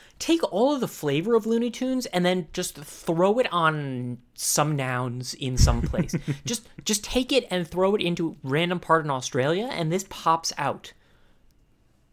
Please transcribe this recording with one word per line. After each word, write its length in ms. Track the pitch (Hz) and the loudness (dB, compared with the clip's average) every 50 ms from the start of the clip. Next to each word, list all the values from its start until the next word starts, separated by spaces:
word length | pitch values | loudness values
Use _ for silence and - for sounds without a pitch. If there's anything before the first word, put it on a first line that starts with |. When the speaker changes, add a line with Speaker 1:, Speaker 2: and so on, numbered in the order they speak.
| - - _ - | -20 -20 _ -8
Speaker 1:
take 240 | - - 330 330 - - - | 0 0 2 2 2 0 2
all 220 | 190 240 285 294 | 2 2 2 2
of 80 | 262 220 | 2 -2
the 40 | - | -4
flavor 460 | - - - 147 139 151 175 226 233 | -4 -4 -2 0 0 0 2 4 2
of 120 | 226 214 | 2 2
Looney 240 | 226 226 233 240 240 | 2 0 0 0 -2
Tunes 340 | 233 - 254 262 262 254 240 | -4 -4 -4 -2 -2 -2 -2
and 200 | - - 180 175 | -2 0 2 2
then 200 | 180 185 185 170 - - | 2 2 0 -2 -6 -6
just 240 | 185 180 - - | -6 -6 -6 -6
throw 640 | 147 143 - - - - - 165 170 185 196 214 254 | -10 -14 -16 -16 -10 -4 -2 2 4 4 4 4 2
it 120 | 240 - | 2 0
on 680 | 175 175 160 156 156 151 143 139 131 123 123 123 123 - _ _ _ | 2 2 2 2 2 0 -2 -4 -6 -6 -6 -6 -8 -10 _ _ _
some 420 | - - - - - 147 151 151 | -6 -4 -2 2 2 2 2 2
nouns 560 | 139 131 127 127 123 127 123 120 127 123 123 - | -2 -2 -2 -2 -2 -4 -4 -6 -8 -8 -10 -8
in 220 | - 143 127 127 | -6 -6 -2 4
some 240 | 123 - - 120 117 | 6 6 6 6 4
place. 340 | 170 - - - 151 - - - - - | 0 -2 -2 -2 -2 -2 -2 -4 -4 -4
Speaker 2:
<laughs> 140 | 143 - - | -6 -4 -4
Speaker 1:
Just, 240 | - 233 - - - - - - | -6 -6 -6 -8 -12 -18 -10 -4
just 180 | - 214 208 - | -2 -2 -2 -2
take 260 | - - 254 254 - 285 | -2 0 0 0 2 2
it 140 | 247 - - | 0 0 0
and 160 | 180 180 170 - | -2 -4 -4 -2
throw 260 | - 180 190 196 208 | 0 2 2 4 4
it 60 | 208 202 | 2 2
into 340 | 175 175 170 165 160 - - - | 0 -2 0 -2 -4 -4 -6 -4
random 380 | 131 135 156 175 175 180 175 | -2 0 0 2 0 -2 -2
part 240 | - - 160 160 156 | 2 2 2 4 4
in 60 | 151 | 0
Australia, 580 | 135 127 123 - - 123 127 147 170 190 233 262 | -4 -4 -4 -4 0 0 2 2 2 0 -2 -4
and 220 | - - 165 156 170 | -4 -2 -2 0 0
this 140 | 196 196 - | -2 -4 -6
pops 440 | - - - 165 160 160 - - - - | -10 -4 2 2 2 2 0 -4 -6 -4
out. 340 | 147 131 - - - - - _ _ _ _ _ _ _ _ _ _ _ _ _ _ _ _ _ _ _ _ _ _ _ | -2 -4 -4 -6 -10 -20 -20 _ _ _ _ _ _ _ _ _ _ _ _ _ _ _ _ _ _ _ _ _ _ _